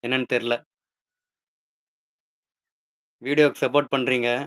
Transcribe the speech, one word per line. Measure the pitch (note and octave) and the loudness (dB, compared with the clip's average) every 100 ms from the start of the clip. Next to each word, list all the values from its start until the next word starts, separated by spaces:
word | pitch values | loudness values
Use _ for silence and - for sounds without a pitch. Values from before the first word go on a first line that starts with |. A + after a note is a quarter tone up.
என்னன்னு | A#2+ C3 B2 | -2 -4 -2
தெரியல. | B2 A#2 A#2+ _ _ _ _ _ _ _ _ _ _ _ _ _ _ _ _ _ _ _ _ _ _ _ _ _ _ | -2 -2 -4 _ _ _ _ _ _ _ _ _ _ _ _ _ _ _ _ _ _ _ _ _ _ _ _ _ _
வீடியோக்கு | B2 D3 D3 C3+ | -4 2 2 2
சப்போர்ட் | C3 C#3 C#3 | 0 2 0
பண்றீங்க. | C3+ B2+ B2+ A#2+ B2 | -2 0 0 0 -2